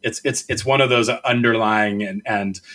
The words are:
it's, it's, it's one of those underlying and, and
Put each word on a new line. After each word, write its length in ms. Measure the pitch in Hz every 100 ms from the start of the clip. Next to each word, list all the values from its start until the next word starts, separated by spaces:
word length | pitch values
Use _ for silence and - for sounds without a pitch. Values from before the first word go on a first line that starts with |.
it's, 180 | 123 -
it's, 220 | 139 127 -
it's 160 | 127
one 180 | 110 135
of 80 | 131
those 180 | 120 113
underlying 920 | 117 131 120 117 113 110 110 104 101
and, 180 | 101 98 -
and 320 | 104 98 92 -